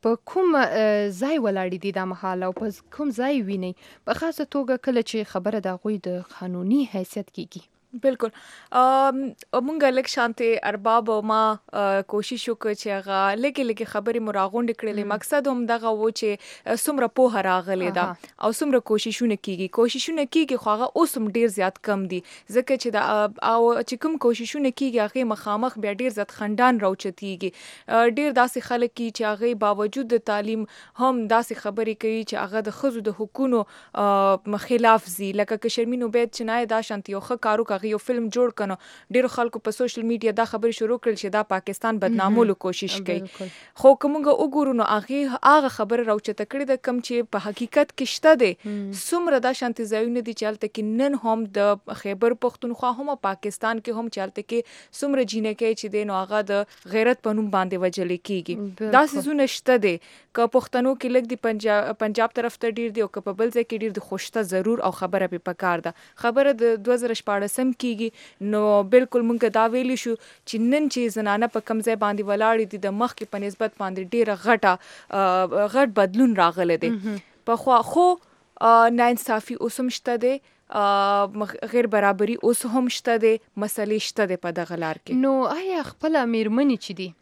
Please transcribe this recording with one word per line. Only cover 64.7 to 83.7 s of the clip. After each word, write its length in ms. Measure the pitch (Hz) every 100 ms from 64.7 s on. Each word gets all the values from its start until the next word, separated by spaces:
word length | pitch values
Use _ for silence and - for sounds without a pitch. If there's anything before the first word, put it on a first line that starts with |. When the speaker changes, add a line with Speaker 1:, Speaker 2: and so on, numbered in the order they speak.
| 233
Speaker 2:
او 100 | 185
خبره 360 | 175 185 190 185
پې 120 | 175
پکار 340 | - 175 185 170
ده. 160 | 165 - - -
خبره 360 | 233 240 277
د 240 | 226 233 226
دوه 200 | 202 247
زره 180 | 233
شپاړسم 580 | 226 - 202 202 - 262 240
کیږي، 280 | 247 220 226 - - _
نو 400 | 202 214 214 208
بالکل 380 | 190 247 254 247
مونږ 280 | 233 233 226
دا 180 | 220 226
ویلی 300 | 240 254 254
شو 180 | 240 226 - - -
چې 80 |
نن 340 | 226 233 285 302
چې 180 | 254 233
زنانه 400 | 208 208 202 233
په 140 | -
کم 200 | - 220
ځای 160 | 214 220
باندې 260 | 208 208
ولاړې 420 | 202 202 220 226
دي، 140 | 214 208
د 80 | 196
مخکې 380 | 202 240 - 214
په 80 | 202
نسبت 320 | 202 196 220 _
باندې 220 | 190 185
ډیره 320 | 185 233 220 196
غټه، 340 | 190 226 202 185 - - -
آ، 340 | 196 196 185 185
غټ 400 | 165 208 233 277
بدلون 420 | 208 196 196 254 202
راغلی 400 | 170 170 175 165
دی. 120 | 240
Speaker 1:
مهم. 320 | 220 202 202 - _
Speaker 2:
پخوا 360 | - 226 - 247
خو، 360 | - 330 359 359 _ _ _ -
آ، 280 | 226 226 233
ناانصافي 680 | 240 240 240 - 220 -
اوس 260 | 240 233 -
هم 80 | 254
شته 280 | - - 240
دی، 240 | 240 277 _ _ _
آ، 120 | - 202 202 196 202 202
مخ-، 400 | 208 208 - 220
غیر 140 | 233 233
برابري 500 | 208 202 196 214 233
اوس 240 | - 240 247
هم 220 | 240 254
شته 280 | - - 233
دی، 200 | 220 220 _ -
مسلې 400 | 208